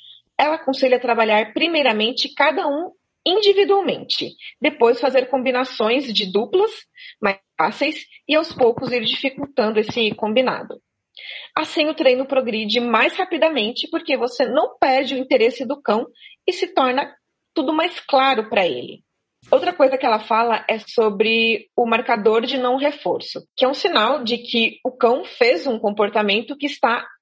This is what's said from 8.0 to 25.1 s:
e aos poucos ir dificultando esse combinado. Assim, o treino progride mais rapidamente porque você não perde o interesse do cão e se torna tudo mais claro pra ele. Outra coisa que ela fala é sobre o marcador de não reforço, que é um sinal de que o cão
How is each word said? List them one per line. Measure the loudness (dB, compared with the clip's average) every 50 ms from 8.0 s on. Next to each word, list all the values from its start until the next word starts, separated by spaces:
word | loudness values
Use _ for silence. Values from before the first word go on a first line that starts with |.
| -12 _ -20 -14 _ 0
e | 0
aos | 0 0 0 0
poucos | 2 2 2 2 0 -4 -4
ir | -4 -2 -2
dificultando | -2 -4 -2 -4 -6 -6 -6 -12 -8 -2 -2 0 0 2 0
esse | -2 -2 -2 -2 -2 -2 -2
combinado. | -2 -4 -2 0 2 0 0 -2 -6 -8 -12 -16 -18 _ _ _ _ _ _ _ -20 -18 -18 -16 -16 -14 -8 -4
Assim, | -4 -4 -2 -2 -2 0 0
o | 0
treino | 2 4 4 4 2 0
progride | 0 0 0 0 0 -4 -4 -4 -2 -2 -2
mais | 0 2 2 2 2 2 0 -2
rapidamente | -4 -2 0 0 0 2 2 0 -4 -4 -4 -8 -8 -6
porque | -6 -6 -4 -2 -2 -2
você | -2 -4 -2 -2 -2
não | 0 0 0 0 0 0 0
perde | 2 2 2 2 0 -2 -4
o | -6
interesse | -2 0 2 4 4 2 0 0 -6
do | -8 -8 -6
cão | -2 0 0 0 0 -6 _ _ -20 -20 -18 _ -6
e | -4 -4
se | -2 -4 -2 0
torna | 2 2 2 2 -2 -4 -6 -8 _ _ _ _ _ _ _ -4
tudo | -4 -2 0 0
mais | 0 0 -2 -4 -8
claro | -8 0 2 2 4 4 2 0 -2 -2
pra | 0 0 0 0
ele. | -2 -4 -8 -12 -16 -18 _ _ _ _ _ _ _ _ _ 2
Outra | 2 2 2 0 2
coisa | 4 2 4 4 2
que | 0
ela | 0 0 0
fala | 0 0 0 2 2 2 0 -2 0 -2
é | -4 -4
sobre | -4 -6 0 2 2 2 2 2 2 2 2 2 2 2 0 -2 -4 _ -2
o | -2 0 0
marcador | 0 -2 0 0 0 2 4 2 2 2 0
de | 0 -4 -2
não | 0 0 0 0
reforço, | 0 -2 -2 -2 -4 -4 -4 -4 -6 -10 -14 -14 -16 _ -2
que | 0 0
é | 0
um | 0
sinal | 0 -2 0 2 2 2 2 0 -2 -2
de | -4 -4 -4
que | -4 -4 -2 0 0 0 -2 -4 -8
o | -8
cão | -4 2 2 2